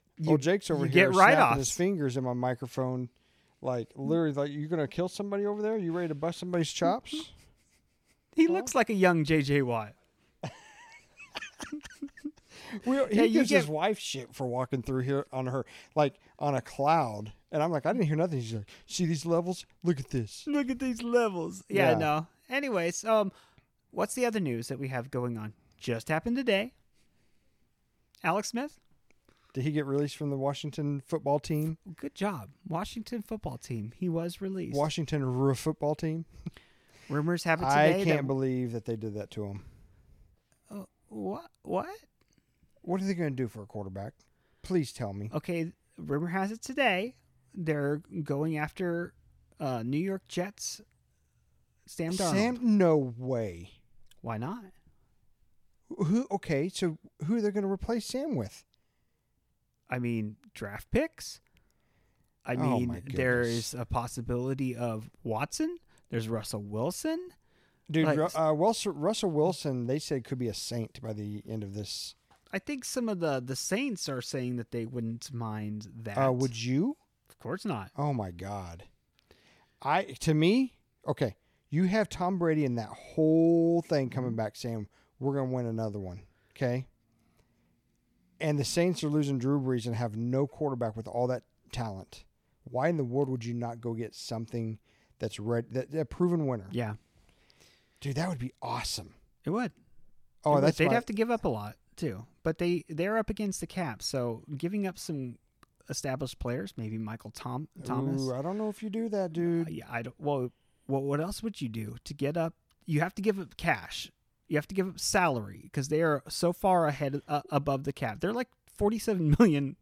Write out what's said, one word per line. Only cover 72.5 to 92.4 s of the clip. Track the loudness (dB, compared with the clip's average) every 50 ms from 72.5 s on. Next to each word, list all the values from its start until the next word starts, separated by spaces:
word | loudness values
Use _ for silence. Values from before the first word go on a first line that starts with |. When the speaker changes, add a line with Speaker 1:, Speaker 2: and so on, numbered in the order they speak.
| -8
Speaker 1:
I | -8
think | -6 -6 -8 -8 -8
some | -6 -4 -2 -2 -2
of | 0 0
the, | 0 0 0 0
the | -2 -4 -6
Saints | -6 -4 -2 -2 0 0 -2 -4 -4 -6 -6
are | -4 -6 -6
saying | -4 -4 -4 -2 -2 -4
that | -4 -6 -6 -6
they | -6 -6
wouldn't | -4 -4 -4 -4 -4 -4 -6 -8 -8 -6
mind | -6 -4 -4 -4 -4 -6 -6 -6 -8 -10 -12 -14 -12 -10
that. | -4 0 2
Speaker 2:
Uh, | 2 2 4
would | 2 0 0 -2 -4
you? | -2 0 2 2 2 0 -2 -6 _ _ _ _ _ -20
Speaker 1:
Of | -20 _
course | -8 -8 -8 -6 -4
not. | -4 -4 -4 -6 -8 -6
Speaker 2:
Oh | -4 -2 -2 0
my | -2 -4 -4
God. | -8 -8 -8 -8 -6 -8 -8 -10 -12 -14 -16 -20 _ _ _ _ _ _ _ _ -20 _ _ _ _ _ _ _ _ _
I, | -2 0 0 0 0 -2 -6 -2
to | 0 2 4
me, | 6 6 6 6 4 2 0 -2 _ _ _ _ _ -6 -4
okay, | -2 0 0 -2 -2 -6 _ _ _ _ _ _
you | 0 2 2
have | 4 4 2 2 0
Tom | -2 -2 -2 0 0 2
Brady | 2 2 4 4 2
and | 2 0 -2
that | -4 -6
whole | -10 -16 -16 -4 0 2 4 6 6 8 8 8 8 6 6 6 4 4 2
thing | 2 2 2 2 0
coming | -2 -2 -2 -2
Speaker 1:
Mm-hmm. | -2
Speaker 2:
back | -2 -2 -4 -4
saying, | -6 -6 -6 -4 -6 -6 -10 _ _ _ _ _ -6
"We're | -4 -2 0
gonna | 0 0 -2 -2
win | -2 -2
another | -2 -2 -2 -2 -4 -4 -6
one," | -8 -8 -10 -12 -14 -18 _ _ _ _ -6
okay? | -4 -2 0 0 -2 -4 -8 _ _ _ _ _ _ _ _ _ _ _ _ _ _ _ _ _ _ _ _ _ _ _ _ _ _ _ _ _ -2
And | 0 2 2 2
the | 2
Saints | 2 2 4 4 4 4 2 0
are | 2
losing | 2 2 2 2 2 2
Drew | 2 2 2 2
Brees | 2 2 0 0 0
and | -2 -2
have | -2 -2 -2 -2
no | -2 -2 0 2 2 0
quarterback | 0 -2 -4 -4 -2 -2 -2 -2 -4 -4
with | -6 -8 -6
all | -2 -2 0 0
that | 0 -2 -6 _ _ _ _ _
talent. | -6 -6 -6 -6 -6 -10 -12 -14 -18 -20 -20 _ _ _